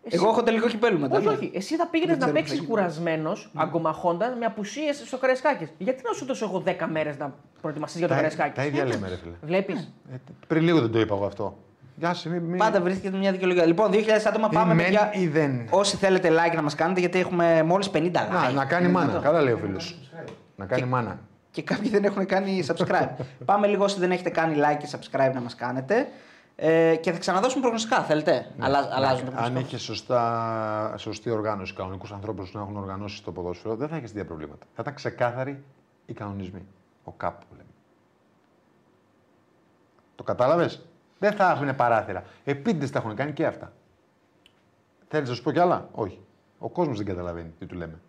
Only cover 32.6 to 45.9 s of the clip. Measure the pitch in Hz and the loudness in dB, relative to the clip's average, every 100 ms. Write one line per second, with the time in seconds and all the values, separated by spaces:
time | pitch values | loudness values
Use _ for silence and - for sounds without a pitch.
32.6 | 101 104 95 95 104 104 - 87 87 87 | -10 -8 -8 -8 -10 -10 -12 -8 -8 -8
33.6 | 110 110 147 160 117 104 85 80 76 71 | -8 -6 -6 -8 -8 -10 -10 -10 -12 -16
34.6 | - - 117 135 120 - 120 120 131 135 | -18 -10 -10 -8 -10 -2 -2 -2 -8 -8
35.6 | - _ _ _ - 113 104 98 92 92 | -16 _ _ _ -18 -12 -10 -8 -10 -12
36.6 | 90 _ _ _ - - 90 - - - | -18 _ _ _ -20 -8 -8 -8 -20 -20
37.6 | - _ _ _ _ _ _ _ _ _ | -20 _ _ _ _ _ _ _ _ _
38.6 | _ _ _ _ _ _ _ _ _ _ | _ _ _ _ _ _ _ _ _ _
39.6 | _ _ _ _ _ - - 123 123 170 | _ _ _ _ _ -12 -6 0 2 4
40.6 | 139 - - _ _ _ 285 208 185 139 | 2 -4 -20 _ _ _ -2 2 2 2
41.6 | 143 135 120 113 104 90 - - - 139 | -2 0 4 4 2 -8 -10 -12 -6 -4
42.6 | 139 170 135 131 113 107 143 143 143 - | -2 -2 -2 -4 -4 -6 -6 -2 -4 -4
43.6 | - _ _ _ _ _ _ _ _ _ | -16 _ _ _ _ _ _ _ _ _
44.6 | _ _ _ _ _ 156 131 123 - 143 | _ _ _ _ _ -4 -2 -4 -2 2
45.6 | 180 123 - | 4 2 -4